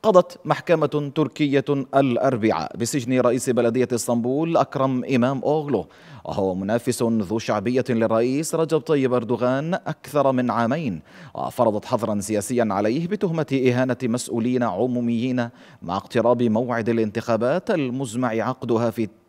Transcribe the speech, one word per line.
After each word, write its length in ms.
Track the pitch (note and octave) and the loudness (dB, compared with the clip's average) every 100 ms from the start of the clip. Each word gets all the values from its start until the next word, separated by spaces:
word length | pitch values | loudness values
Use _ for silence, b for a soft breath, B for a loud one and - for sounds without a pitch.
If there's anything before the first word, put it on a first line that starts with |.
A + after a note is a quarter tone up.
قضت 360 | A3 F3+ F3+ - D3 | 8 6 6 -6 -4
محكمة 680 | D3 - E3 D3 D3+ C#3+ C#3+ | -4 2 2 2 -2 -4 -2
تركية 500 | C#3+ - D3 C3+ C3 | -2 0 0 0 0
الأربعاء 1080 | C#3 C3 C#3 C#3 A#2 C3+ B2 A2 E2 D#2+ - | -2 2 2 4 2 0 2 2 0 -4 -6
بسجن 420 | A#2 D3+ A#2+ B2+ | -4 -4 0 2
رئيس 300 | A#2+ B2+ C3 | 2 2 0
بلدية 380 | A#2+ A#2+ A#2+ B2 | 2 2 0 0
اسطنبول 640 | A#2+ - A#2+ A#2 C#3 E3 E3 | -2 -2 -2 0 -2 0 0
أكرم 460 | C#3 C#3 C3+ B2+ - C3 | 0 0 0 -2 0 2
إمام 240 | B2 C3+ | 2 0
أوغلو، 480 | - D#3 D3 A2+ - B B B2+ - | 0 0 0 -2 -2 B B -14 -8
وهو 300 | - F#2+ F#2 | -2 -2 -2
منافس 480 | G2 A#2 B2+ A#2 | -2 -2 -2 -2
ذو 360 | A#2 A2+ F#2 A2+ | 0 0 0 -2
شعبية 460 | - G#2+ G2+ B2+ B2 | 0 -2 0 -2 0
للرئيس 680 | A#2 A2+ A2+ B2 C3+ D#3 D#3+ | 0 2 2 2 -2 -2 -2
رجب 240 | D#3+ D#3+ | 0 0
طيب 340 | - D3+ C3 | 0 0 2
أردوغان 600 | B2 A#2 A#2 B2+ C3 D#3 | 0 0 0 0 0 -2
أكثر 580 | F#3 - D3+ - D3 C3+ | -6 -6 -10 -4 0 2
من 200 | B2+ B2 | 2 0
عامين، 500 | A2 A#2 D3+ D3 E2 B B C#3+ - | 0 0 0 -4 -6 B B -14 -8
وفرضت 500 | C2+ - A#2 G#2 - | -8 2 2 2 -2
حظرا 340 | A#2+ A2 G#2 | -2 0 -2
سياسيا 480 | F#2+ G#2+ - A#2+ A2+ | -2 -2 -2 0 0
عليه 360 | G2 G#2+ C3 E3+ | 2 0 0 -2
بتهمة 540 | G#3 G3 D#3+ D3 C3+ B2+ | -2 -2 -2 -2 2 2
إهانة 300 | B2 C3 B2 | 2 0 0
مسؤولين 600 | B2+ A#2+ - A#2 A#2 B2+ | -2 -2 -2 -2 0 0
عموميين 840 | A#2+ F#2 B2+ B2 A#2+ A#2 B2+ B2+ A#2+ B B B | 0 0 0 0 -2 -2 -2 -2 -4 B B B
مع 160 | - F#2 | -6 -6
اقتراب 460 | - A#2+ A2+ B2 | -2 0 2 4
موعد 460 | A#2 G#2+ B2 A#2 A2+ | 2 0 0 -2 0
الانتخابات 840 | A2+ A2 G2+ A2+ A2+ A#2+ E3+ - | 0 0 -2 -2 0 2 0 0
المزمع 580 | F#3 C3 B2+ C3 A2+ B2+ | -2 -2 -4 -6 -2 -2
عقدها 600 | A2+ G#2+ C3 A#2 A2+ A#2 | -2 -2 -4 0 0 0
في 180 | A2 G#2+ - | -2 -6 -6